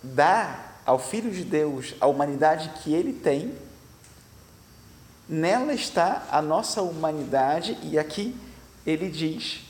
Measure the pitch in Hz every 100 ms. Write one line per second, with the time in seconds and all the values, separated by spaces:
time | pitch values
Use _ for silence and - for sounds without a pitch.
0 | 131 127 151 208 185 127 - - - 127
1 | - 214 233 185 143 151 151 131 123 -
2 | 139 139 143 139 151 156 160 - - 156
3 | 269 - 160 139 208 - - - - -
4 | - - - - - - - - - -
5 | - - - 160 165 226 277 285 - -
6 | 175 240 - 147 151 165 226 - 185 160
7 | 160 156 135 135 135 156 185 240 160 151
8 | 151 - 214 254 - - - - - 156
9 | 185 151 160 160 - - -